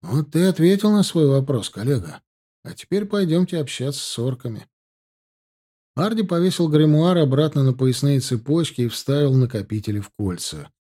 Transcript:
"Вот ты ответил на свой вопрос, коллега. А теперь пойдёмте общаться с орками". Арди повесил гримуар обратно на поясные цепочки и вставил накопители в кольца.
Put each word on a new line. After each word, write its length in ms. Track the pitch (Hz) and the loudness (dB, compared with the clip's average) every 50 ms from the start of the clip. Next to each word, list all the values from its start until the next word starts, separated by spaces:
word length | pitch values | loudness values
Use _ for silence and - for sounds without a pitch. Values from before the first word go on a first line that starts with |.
"Вот 320 | - 87 104 147 156 - - | -8 -4 -2 -2 -2 0 0
ты 140 | 160 175 | 2 2
ответил 440 | 190 180 - 160 175 196 202 208 208 | 2 2 4 4 4 4 4 2 2
на 140 | 208 208 190 | 4 4 2
свой 240 | - - 170 156 139 | 2 2 2 4 4
вопрос, 420 | 135 139 139 139 139 117 95 - | 4 2 2 0 -2 -2 -2 -6
коллега. 520 | - 92 104 135 143 123 90 78 76 - _ _ _ _ _ _ _ _ _ | -8 -6 -2 -2 -2 -2 -4 -8 -14 -18 _ _ _ _ _ _ _ _ _
А 80 | - 165 | -18 -18
теперь 320 | - - _ 175 202 214 | -18 -10 _ -4 -4 -4
пойдёмте 560 | 202 208 202 196 165 156 175 185 180 - 165 | -2 -2 -2 0 2 2 0 0 0 -2 -6
общаться 400 | 147 127 - - 127 139 143 139 | -6 -6 -6 -6 -6 -6 -6 -6
с 180 | - - - - | -8 -10 -6 -4
орками". 480 | 117 131 127 123 - 127 110 101 - _ _ _ _ _ _ _ _ _ _ _ _ _ _ _ _ _ _ _ _ _ _ _ _ _ _ | -4 -4 -4 -6 -8 -10 -10 -10 -16 _ _ _ _ _ _ _ _ _ _ _ _ _ _ _ _ _ _ _ _ _ _ _ _ _ _
Арди 280 | - 165 208 226 220 214 | -4 -2 -2 -2 -2 -2
повесил 460 | 180 175 170 175 185 175 - 175 156 | -2 0 0 0 0 0 0 0 2
гримуар 500 | 151 151 156 151 151 151 160 180 185 175 | 4 4 4 6 4 4 4 4 4 4
обратно 440 | 156 135 131 135 156 156 147 143 135 | 2 2 2 2 2 2 2 2 2
на 120 | 135 123 | 2 2
поясные 460 | 123 131 131 123 - - 143 143 135 | 2 0 0 0 0 0 0 0 0
цепочки 600 | 123 - 123 110 113 - 147 170 165 - - - 120 | 0 -2 -6 -6 -2 -2 -2 -2 -2 -2 -2 -4 -4
и 60 | 117 | -4
вставил 460 | 113 - - - 139 143 147 139 131 | -4 -6 -4 -2 0 0 2 2 4
накопители 680 | 131 127 120 - 107 98 - 107 107 104 - 104 104 | 2 2 2 -2 -6 -6 -6 -8 -6 -6 -4 -6 -6
в 100 | 98 - | -6 -10
кольца. 640 | _ _ 104 95 90 85 - - 78 76 71 - _ _ | _ _ -4 -4 -4 -6 -8 -12 -12 -12 -16 -18 _ _